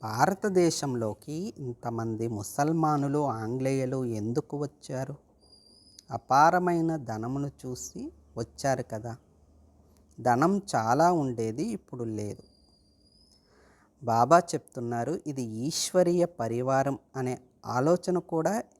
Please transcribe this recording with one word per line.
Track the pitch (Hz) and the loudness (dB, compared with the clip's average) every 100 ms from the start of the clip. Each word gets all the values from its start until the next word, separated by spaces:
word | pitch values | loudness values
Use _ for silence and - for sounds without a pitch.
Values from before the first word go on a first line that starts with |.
"భారతదేశంలోకి | 113 110 156 196 214 185 170 - 139 120 110 104 - 156 214 131 | -4 2 2 2 0 4 4 2 -2 -2 -2 -4 -10 -10 -10 -10
ఇంతమంది | 127 120 120 117 113 110 120 | -10 -8 -6 -4 -4 -4 -4
ముసల్మానులు, | 104 101 - 147 165 156 147 139 147 143 | -4 -6 -2 0 2 2 2 0 0 -2
ఆంగ్లేయులు | 113 110 127 131 135 127 131 | -2 -4 -2 -2 0 -2 -2
ఎందుకు | 123 107 110 143 - 147 | -4 -4 -2 -4 -4 -6
వచ్చారు? | 143 _ - 131 135 143 _ _ _ _ _ _ _ _ - | -8 _ -10 -8 -8 -12 _ _ _ _ _ _ _ _ -10
అపారమైన | - - 135 165 180 180 170 160 160 | -8 2 6 6 6 2 0 0 -2
ధనమును | 117 110 117 139 143 - 127 | -6 -6 -6 -4 -6 -8 -10
చూసి | 120 - 185 302 - _ 117 | -10 -12 -12 -12 -14 _ -10
వచ్చారు | 117 - 139 127 - | -10 -4 0 0 -2
కదా. | 110 117 113 _ _ _ _ _ _ _ _ _ - | -8 -10 -12 _ _ _ _ _ _ _ _ _ -2
ధనం | 123 120 170 202 - | 2 4 4 2 0
చాలా | 120 113 135 175 | 0 2 4 4
ఉండేది, | 175 131 117 113 123 | 4 0 -2 -4 -4
ఇప్పుడు | 220 208 - 123 | -6 -6 -10 -8
లేదు." | 113 107 104 - - _ _ _ _ _ _ _ _ _ _ _ _ _ _ - | -6 -4 -6 -10 -16 _ _ _ _ _ _ _ _ _ _ _ _ _ _ -8
బాబా | 120 113 123 170 | 0 4 8 6
చెప్తున్నారు, | 180 156 - 127 117 117 120 180 151 | 6 -6 -6 -8 -4 -4 -2 -4 -6
"ఇది | 135 | -6
ఈశ్వరీయ | 117 110 143 - - 185 175 175 | -6 -4 -4 -4 0 2 4 4
పరివారం | 170 - 113 117 127 135 139 135 _ 131 | 0 0 -4 -2 0 2 2 -2 _ -4
అనే | 127 127 _ _ 123 | -4 -4 _ _ -4
ఆలోచన | 120 147 175 185 175 | 0 2 2 2 -4
కూడా | - 165 165 220 - | -2 -2 0 -2 -6